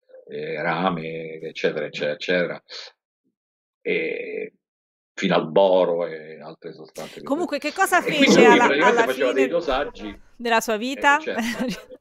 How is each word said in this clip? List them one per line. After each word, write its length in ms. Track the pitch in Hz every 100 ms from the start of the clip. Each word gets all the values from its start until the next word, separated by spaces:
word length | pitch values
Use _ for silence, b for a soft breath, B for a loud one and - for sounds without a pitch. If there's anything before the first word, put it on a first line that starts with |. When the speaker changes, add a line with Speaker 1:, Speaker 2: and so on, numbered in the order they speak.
| _ - -
Speaker 1:
eh, 340 | 73 76 78
rame, 800 | 82 82 92 85 80 80 80 80
eccetera, 440 | 80 - 85 78 76
eccetera, 280 | - 76
eccetera, 500 | 73 - 90 82 78 - B B _ _ _ _ _ _ _ _ _
e 720 | - 87 80 50 - - 50 - _ _ _ _ _
fino 220 | - 92 87
al 140 | 80
boro 560 | 80 98 92 87 85 85
e 320 | 80 78 78
altre 320 | 78 82 82
sostanze 460 | 78 - - 143 -
che 60 | -
Speaker 2:
Comunque, 320 | 294 349 285
che 140 | 294
cosa 280 | 330 381 359
Speaker 1:
e 40 |
quindi 220 | - 302 269
Speaker 2:
fece 140 | -
Speaker 1:
lui 60 | 226
Speaker 2:
alla, 180 | 240 233
Speaker 1:
praticamente 320 | 143 - 233
Speaker 2:
alla 60 | 226
Speaker 1:
faceva 180 | 131 131
Speaker 2:
fine 100 | 127
Speaker 1:
dei 60 | 131
dosaggi, 720 | 127 127 131 120 - 104 101 - -
Speaker 2:
della 260 | 240 226
sua 120 | 226
Speaker 1:
eh, 40 | 214
Speaker 2:
vita? 420 | 247 269 285 294
Speaker 1:
certo. 720 | 311 208 233 220 254 - - -